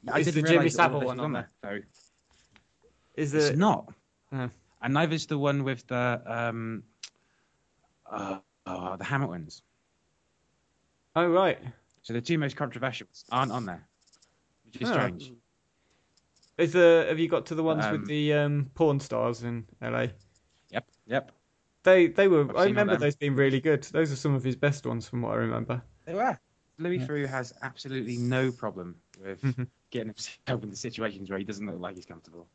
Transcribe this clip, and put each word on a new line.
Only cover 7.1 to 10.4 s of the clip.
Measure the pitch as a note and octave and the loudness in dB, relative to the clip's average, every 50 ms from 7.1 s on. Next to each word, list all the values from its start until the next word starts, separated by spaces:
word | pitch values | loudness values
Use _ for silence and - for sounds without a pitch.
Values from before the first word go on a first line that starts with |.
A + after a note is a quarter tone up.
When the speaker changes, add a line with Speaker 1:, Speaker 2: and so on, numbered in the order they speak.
| _ _ _ _ _ _ _ _ _ _ _ _ _ _ _ _ _ _ _ - | _ _ _ _ _ _ _ _ _ _ _ _ _ _ _ _ _ _ _ -12
Speaker 1:
uh, | - G#2+ G2+ G2 G2 F#2+ _ _ _ _ _ | -10 -8 -8 -8 -8 -10 _ _ _ _ _
uh, | F#2 F2+ F#2 F2+ F#3 F#3 | -12 -10 -8 -8 -8 -10
the | - F#2+ | -8 -6
Hamiltons. | - C#3+ C3+ C#3 G#2+ E2+ F2 D#2+ D#2 - - _ _ _ _ _ _ _ _ _ _ _ _ _ _ _ _ | -4 -4 -2 -2 -4 -6 -8 -10 -12 -16 -20 _ _ _ _ _ _ _ _ _ _ _ _ _ _ _ _